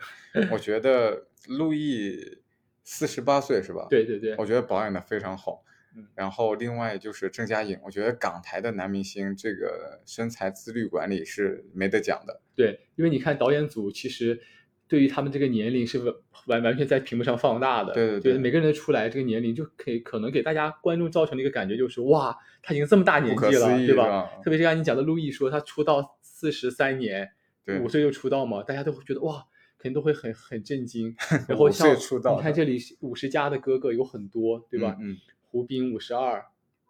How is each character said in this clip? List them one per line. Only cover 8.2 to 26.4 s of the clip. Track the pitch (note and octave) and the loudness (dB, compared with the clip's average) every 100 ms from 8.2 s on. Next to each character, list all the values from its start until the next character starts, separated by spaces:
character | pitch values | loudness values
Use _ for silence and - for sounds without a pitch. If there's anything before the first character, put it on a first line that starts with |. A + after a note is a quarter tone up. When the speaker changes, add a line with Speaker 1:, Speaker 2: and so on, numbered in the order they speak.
| G2+ F2 | -4 -4
Speaker 2:
台 | - F#2 | -8 -6
的 | A#2 | -6
男 | G2+ F#2+ | -4 -4
明 | G2 | -4
星 | G2 G2+ G2 G2 | -6 -8 -8 -6
这 | A2 | -8
个 | G2 F#2 E2 D#2+ - - | -6 -6 -8 -12 -18 -18
身 | - A#2 | -8 -8
材 | A#2 F#2+ | -6 -8
自 | F#2+ - | -8 -10
律 | A#2 G#2+ | -6 -4
管 | E2+ F2+ | -2 -2
理 | F#2+ | -4
是 | - - G2 - - | -6 -4 -4 -4 -10
没 | F#2 F#2+ | -4 0
得 | G#2+ | 0
讲 | G2 - - | 0 -4 -6
的。 | - _ - | -16 _ 2
Speaker 1:
对， | A2 - _ - | 2 2 _ -2
因 | |
为 | E3 | 0
你 | C3 | 2
看 | D3+ C#3 | 0 2
导 | A#2+ | 2
演 | D3 D3 | 2 0
组 | A2+ G2+ | -4 -8
其 | - B2+ | -6 -10
实 | - A#2 A#2 - _ _ _ _ | -2 -2 -2 -6 _ _ _ _
对 | D3+ | 4
于 | C3+ | 4
他 | C#3+ | 2
们 | C#3 | -4
这 | C#3 | -2
个 | C3+ | 0
年 | A2+ A2 | 0 0
龄 | B2+ A#2+ | 0 -2
是 | - | -2
完， | A#2 - _ - - | -2 -4 _ -14 0
完， | A#2 | 2
完 | A#2 B2+ | 2 2
全 | C#3 | 2
在 | C3+ | 2
屏 | C3 A#2 | 2 -2
幕 | |
上 | A#2+ A#2+ | 0 2
放 | C#3 B2+ | 2 2
大 | C3 A#2+ | 2 0
的。 | G2 | 0
Speaker 2:
对， | - A2+ | 0 2
对， | G#2 | 2
对。 | C3 | 2
Speaker 1:
对， | C3 | 4
每 | B2 | 2
个 | D#3+ | 2
人 | D#3 | 2
的 | |
出 | D3 - | 0 0
来 | C3 A2+ | 0 0
这 | C3+ | -2
个 | B2+ | -2
年 | A2 | -2
龄 | A#2+ | -2
就 | A#2 D3+ - | -4 -8 -10
可 | - | -6
以， | A#2 | -6
可 | - A2+ | -6 -6
能 | A2+ | -2
给 | C#3 | 0
大 | D#3 | 0
家 | D#3 D3+ - | 0 -2 -2
观 | E3+ E3+ | 0 0
众 | E3+ | 0
造 | E3+ D#3+ | 2 2
成 | C3 | 2
的 | |
一 | |
个 | C3+ | -2
感 | B2+ G2 | -2 -2
觉 | A2+ | 0
就 | B2+ | -2
是 | B2+ C3 | 0 4
，“哇， | D#3 B2+ - - _ | 4 4 -4 -14 _
他 | - | -4
已 | C#3+ | -2
经 | D3 | 6
这 | G#3 | 6
么 | |
大 | F3+ D3 | 8 6
年 | B2 G#2+ | 4 4
纪 | G#2 | 6
了”， | |
Speaker 2:
不 | |
可 | |
思 | C3+ A#2+ B2+ | 6 6 6
议， | B2+ | 6
Speaker 1:
对 | C3+ | 6
吧？ | |
Speaker 2:
是 | A2 | 6
吧？ | G2 F2 G#2 | 2 -2 -4
Speaker 1:
特 | B2 | 0
别 | D#3 | 2
是 | |
像 | E3 D#3+ | 4 2
你 | |
讲 | D#3+ F#3+ | 2 0
的 | |
陆 | D3+ E3 | 0 0
毅 | D3+ | -2
说 | C3 C3 | -2 -2
他 | D3 | -2
出 | - - | -6 -2
道 | D3+ C#3+ C#3 _ | 2 2 0 _
四 | _ - | _ -6